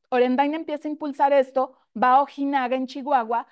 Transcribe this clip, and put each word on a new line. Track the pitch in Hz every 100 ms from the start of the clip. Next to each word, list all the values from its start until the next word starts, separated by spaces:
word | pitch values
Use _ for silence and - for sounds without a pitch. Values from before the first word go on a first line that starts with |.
| _
Orendain | 247 247 254 285
empieza | 320 320 294 302
a |
impulsar | 302 302 277 285
esto, | 277 262 262 269 _ _ 214
va | 247 262
a |
Ojinaga, | 277 - 277 285 247 254
en | 254
Chihuahua, | 285 262 269 220 233 -